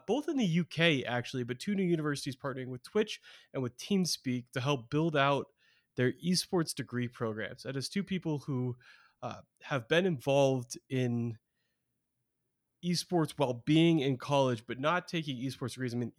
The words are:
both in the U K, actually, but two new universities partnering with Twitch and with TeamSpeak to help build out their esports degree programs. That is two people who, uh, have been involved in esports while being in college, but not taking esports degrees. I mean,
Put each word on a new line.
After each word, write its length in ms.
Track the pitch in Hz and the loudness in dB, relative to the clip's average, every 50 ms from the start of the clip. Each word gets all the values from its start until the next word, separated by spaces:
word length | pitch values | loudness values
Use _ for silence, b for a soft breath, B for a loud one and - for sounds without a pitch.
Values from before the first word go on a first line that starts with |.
| - | 0
both 220 | - 208 294 285 | -2 -2 0 0
in 80 | - 320 | -2 0
the 100 | 269 233 | 2 2
U 200 | 180 156 175 170 | 2 2 2 0
K, 400 | - - 151 165 170 151 131 - | 0 0 2 4 4 4 2 0
actually, 380 | - 120 123 117 - - 131 123 | -2 -2 -4 -4 -4 -4 -4 -4
but 160 | 120 127 127 | -4 -6 -6
two 140 | - 202 208 | -4 -4 -2
new 100 | 196 190 | 0 2
universities 520 | 175 170 156 147 151 143 139 - 143 123 | 2 2 0 0 -2 -2 -4 -6 -8 -8
partnering 320 | - - 139 127 131 127 | -6 -8 -8 -6 -6 -8
with 160 | 123 131 123 - | -10 -10 -12 -10
Twitch 380 | - - 214 226 214 - - b b b b b b b | -4 0 0 0 -2 -4 -14 b b b b b b b
and 100 | 139 131 | -4 -4
with 140 | 120 - | -4 -6
TeamSpeak 680 | - - - 202 190 185 156 - - - 131 123 123 123 _ | -8 -4 0 0 0 0 0 -2 -4 -4 -4 -4 -4 -6 _
to 80 | - 135 | -6 -4
help 300 | 120 143 147 127 110 - | 0 0 0 -2 -2 -2
build 260 | - 151 160 170 151 | -2 0 0 2 2
out 320 | 143 139 139 143 135 - _ _ _ _ _ _ _ _ _ - | 2 2 4 2 0 -2 _ _ _ _ _ _ _ _ _ -2
their 160 | - 123 127 - - - | 0 2 2 0 0 0
esports 500 | 175 185 165 - - - 175 160 - - | 0 0 0 0 0 0 0 0 0 -4
degree 320 | - 120 - - 123 123 | -8 -8 -4 -4 -4 -4
programs. 560 | 120 120 - 123 110 107 110 104 - - - - | -4 -4 -4 -4 -4 -4 -4 -6 -8 -8 -10 -10
That 140 | 123 135 | -8 -6
is 100 | 135 127 | -6 -6
two 160 | - - 202 196 | -4 -2 -4 -2
people 360 | - 190 180 - 165 151 139 | -2 -4 -4 -2 -2 -4 -4
who, 360 | - - 139 123 123 127 120 b b b b b b b b b - | -4 -4 -4 -2 -2 -4 -4 b b b b b b b b b -10
uh, 160 | 120 107 - - _ _ _ | -10 -10 -12 -16 _ _ _
have 260 | - - 151 135 113 | -8 -6 -6 -4 -2
been 180 | - 156 170 190 | 2 2 2 4
involved 720 | 190 170 123 - 139 139 139 139 135 135 131 120 - - - _ - | 2 0 0 0 2 4 6 6 6 4 2 -2 -6 -12 -14 _ -4
in 480 | 135 131 127 123 120 120 117 120 110 - _ _ _ _ _ _ _ _ _ _ _ _ _ _ _ _ _ _ _ _ _ _ _ _ _ _ _ - - | -2 0 0 2 0 0 -2 -2 -4 -8 _ _ _ _ _ _ _ _ _ _ _ _ _ _ _ _ _ _ _ _ _ _ _ _ _ _ _ -6 -2
esports 500 | 175 175 - - - 180 175 156 147 - | -2 0 -2 -2 0 2 2 2 0 0
while 260 | - 143 123 123 117 - | 0 0 0 0 -2 2
being 340 | - 151 160 165 170 165 160 | 4 6 6 8 6 6 4
in 180 | 131 139 135 | 4 2 0
college, 460 | 120 - - 143 139 135 131 123 110 - | -2 -2 0 2 4 4 4 2 -2 -4
but 120 | - 113 123 | -8 -6 -2
not 280 | 135 156 170 180 175 | 0 0 0 0 -2
taking 300 | - - 170 156 147 131 | -2 -4 -4 -4 -4 -6
esports 360 | 117 127 135 127 - 135 117 - | -4 -4 -6 -6 -4 -6 -6 -4
degrees. 200 | 123 127 123 117 | -4 -4 -2 -2
I 40 | |
mean, 140 | 120 120 117 - | -2 -4 -4 -6